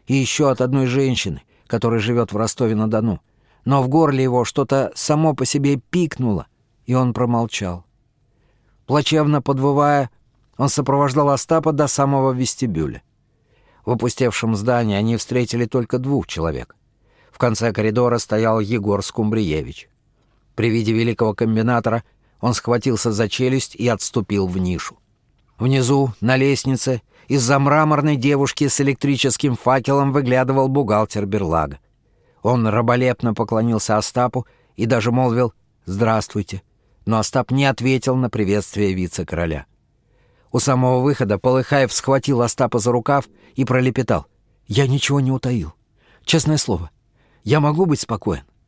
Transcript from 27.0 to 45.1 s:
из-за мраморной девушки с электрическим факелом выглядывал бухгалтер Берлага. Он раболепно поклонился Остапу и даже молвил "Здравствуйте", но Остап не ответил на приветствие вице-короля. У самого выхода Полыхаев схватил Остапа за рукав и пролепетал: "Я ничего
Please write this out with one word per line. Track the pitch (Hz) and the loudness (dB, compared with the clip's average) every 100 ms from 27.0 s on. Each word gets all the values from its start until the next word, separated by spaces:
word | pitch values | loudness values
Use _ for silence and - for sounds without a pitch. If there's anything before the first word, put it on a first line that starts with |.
| - _ - | -6 _ -2
из-за | 135 120 139 | 0 2 2
мраморной | 139 151 156 147 151 143 | 4 2 2 2 2 2
девушки | 135 143 139 - 143 | 2 2 0 0 0
с | - | 0
электрическим | 139 135 143 135 135 - 143 117 | 0 0 0 0 0 0 0 0
факелом | 123 131 127 139 139 | 0 0 2 0 2
выглядывал | 139 127 127 127 135 135 | 0 2 2 2 2 0
бухгалтер | 139 110 107 107 107 98 | 0 2 0 0 -4 -4
Берлага. | 104 87 80 73 71 _ _ _ _ _ _ | -2 0 -2 -2 -6 _ _ _ _ _ _
Он | 110 123 110 | -2 0 2
раболепно | 107 117 123 127 120 120 | 0 2 2 0 0 -2
поклонился | 107 107 110 117 110 - 107 | -2 -2 0 0 0 0 -2
Остапу | - 123 123 127 - _ _ - | 0 -2 -2 -2 -8 _ _ -6
и | 113 | -2
даже | 123 110 | 0 0
молвил | 120 127 117 120 - _ _ - | 0 2 2 -2 -4 _ _ -8
"Здравствуйте", | 98 113 113 - 107 98 95 - _ _ _ - | -2 0 0 -2 -6 -6 -10 -14 _ _ _ -2
но | 110 | -2
Остап | 107 135 113 | 0 -2 0
не | 135 139 | 0 0
ответил | 127 127 131 - 131 | 0 0 0 0 0
на | 123 | -2
приветствие | - 98 104 - 101 101 | -2 0 -2 -2 -2 -2
вице-короля. | 92 90 - 82 80 85 71 - _ _ _ _ _ _ _ _ | 0 -4 -6 -6 -4 -4 -4 -10 _ _ _ _ _ _ _ _
У | 120 | -2
самого | 135 127 127 127 | 0 2 2 2
выхода | 139 139 104 101 | 0 0 0 0
Полыхаев | 127 131 120 143 127 | 2 0 2 0 0
схватил | - - 135 - 123 | -2 0 0 2 0
Остапа | 120 - 120 120 | 0 0 -2 0
за | 117 | 0
рукав | 120 113 143 - _ _ - | 0 2 0 -2 _ _ -4
и | 131 | 0
пролепетал: | 127 127 120 117 92 - _ _ _ - | 2 2 0 0 -2 -4 _ _ _ -4
"Я | 110 135 | 0 2
ничего | 139 - | 0 0